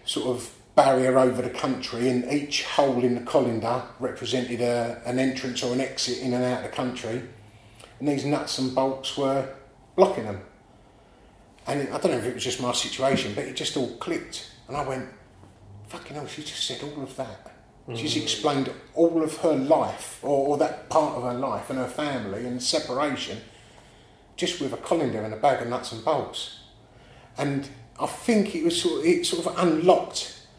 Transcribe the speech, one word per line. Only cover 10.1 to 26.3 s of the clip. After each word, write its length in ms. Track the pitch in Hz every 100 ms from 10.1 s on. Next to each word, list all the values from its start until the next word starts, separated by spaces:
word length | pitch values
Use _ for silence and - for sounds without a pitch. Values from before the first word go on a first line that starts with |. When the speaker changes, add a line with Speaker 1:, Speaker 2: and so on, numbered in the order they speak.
| - 107
Speaker 1:
them. 160 | 95 - - - - - - - - - - - - -
And 140 | 143
it, 80 | 139
I 40 | 147
don't 120 | 180
know 60 | 127
if 80 | 110
it 80 |
was 100 | -
just 180 | 131 -
my 100 | 123
situation, 600 | 120 127 - 135 123 107 101
but 80 | -
it 100 | -
just 220 | 147 147
all 180 | 117 -
clicked, 540 | - 170 - - - - -
and 80 | 143
I 100 | 135
went, 200 | 131 - - - - - - - - -
"Fucking 260 | - - 147
hell, 120 | 139
she 140 | -
just 240 | 143 - -
said 160 | 123
all 200 | 147 147
of 120 | 127 -
that." 300 | 123 98 - - - - - 113
She's 200 | 151 156
Speaker 2:
Mm. 60 |
Speaker 1:
explained 480 | - - 151 139 123 - -
all 280 | - 170 165
of 140 | 156 -
her 160 | 170 143
life, 640 | 135 151 113 - - -
or, 240 | - 143 139
or 80 | 147
that 320 | 151 - -
part 280 | 156 151 -
of 60 |
her 100 | 120
life 360 | 120 135 104 -
and 80 | 131
her 80 | 123
family 580 | - 147 131 104 101 123
and 160 | 123
separation, 800 | - 160 - 127 147 127 - 110 - - - - - - - - - -
just 240 | 180 -
with 100 | 131
a 60 | -
colander 440 | - 165 135 107
and 100 | 107
a 40 | 107
bag 240 | 147 127
of 60 | 117
nuts 240 | 120 -
and 140 | 113 156
bolts. 540 | 147 -